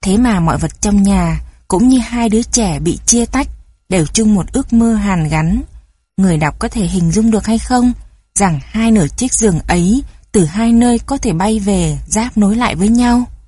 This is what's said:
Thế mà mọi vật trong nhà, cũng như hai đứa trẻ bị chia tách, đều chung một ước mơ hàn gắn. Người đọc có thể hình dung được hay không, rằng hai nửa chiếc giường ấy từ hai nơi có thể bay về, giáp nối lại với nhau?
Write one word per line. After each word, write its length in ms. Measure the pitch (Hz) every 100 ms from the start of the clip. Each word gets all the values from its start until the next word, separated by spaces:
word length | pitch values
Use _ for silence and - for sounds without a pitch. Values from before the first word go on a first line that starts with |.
Thế 140 | - 196
mà 240 | 247 202
mọi 180 | 165 147
vật 220 | 156 -
trong 220 | 208 202
nhà, 380 | 196 196 170 160 - - _
cũng 200 | 185 247
như 100 | 262
hai 300 | 226 240 233
đứa 140 | 214
trẻ 360 | 240 - 208 147
bị 180 | 156 - -
chia 200 | 240 233
tách, 220 | 262 285 - - _ _
đều 180 | 185 151
chung 280 | - 220
một 180 | 208 165
ước 200 | - 269
mơ 220 | 233 233
hàn 340 | 220 202 180 156
gắn. 340 | 156 160 214 285 - _ _ _ -
Người 200 | 190 160
đọc 220 | 151 -
có 100 | 233
thể 180 | 233 175
hình 260 | 185 170
dung 180 | 165 226
được 160 | 214 208
hay 120 | 226
không, 340 | - 254 247 233 - _ _
rằng 260 | - 196 151
hai 260 | - 220 226
nửa 160 | 220 143
chiếc 260 | - 247
giường 260 | - 226 165 -
ấy 360 | 175 175 240 277 - _
từ 120 | 220
hai 280 | 165 180 226
nơi 260 | 233 240 233
có 200 | - 277
thể 140 | 254
bay 260 | 160 196 220
về, 400 | 196 190 165 147 -
giáp 320 | 208 240 -
nối 180 | 202 220
lại 180 | 240
với 140 | 156 196
nhau? 360 | 233 240 240 247 -